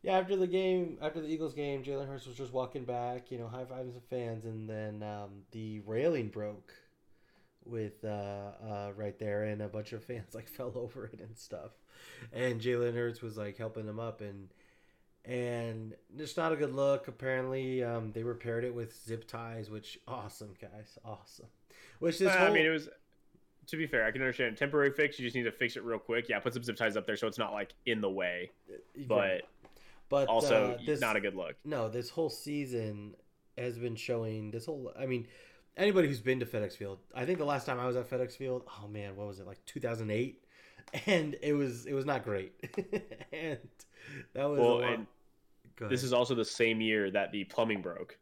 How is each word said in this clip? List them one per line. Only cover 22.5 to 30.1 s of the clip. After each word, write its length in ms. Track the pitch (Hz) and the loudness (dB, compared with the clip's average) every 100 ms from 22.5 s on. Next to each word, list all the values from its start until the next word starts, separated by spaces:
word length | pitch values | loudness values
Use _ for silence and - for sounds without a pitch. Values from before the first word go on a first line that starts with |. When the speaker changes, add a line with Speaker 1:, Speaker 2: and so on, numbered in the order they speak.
Speaker 2:
mean, 120 | 165 | 8
it 40 | 156 | 6
was, 180 | 160 131 - _ _ _ _ _ _ - | 4 -2 -16 _ _ _ _ _ _ -8
to 80 | 160 | -4
be 80 | |
fair, 200 | 147 123 | 0 4
I 60 | 110 | 2
can 100 | 120 | 2
understand 320 | 131 123 123 | 0 2 0
a 40 | 107 | 2
temporary 340 | 143 147 139 | 2 4 4
fix. 280 | 139 147 - | 4 2 2
You 60 | |
just 100 | 123 | -2
need 80 | 127 | 0
to 80 | 117 | -2
fix 240 | - 120 | 0 -2
it 80 | - | 0
real 160 | 117 110 | -2 -4
quick. 300 | - 117 120 | 0 0 2
Yeah, 100 | 104 | 0
put 140 | 120 | 0
some 100 | 120 | -2
zip 140 | 117 104 | -4 2
ties 180 | 113 | 2
up 100 | 104 | 2
there 120 | 98 104 | 0 0
so 100 | 110 | 0
it's 100 | 101 | 0
not, 140 | 107 | -2
like, 220 | 104 101 - | -2 -6 -4
in 140 | - 110 | -2 2
the 100 | 101 | 2
way. 400 | 95 90 87 92 _ - | 2 0 0 -6 _ -16
Speaker 1:
Uh, 40 | - - - 127 | -16 -14 -12 2
Speaker 2:
But 340 | 107 98 90 - - - - - - | 4 4 0 -4 -18 -20 -20 -20 -20
Speaker 1:
but, 200 | - | 0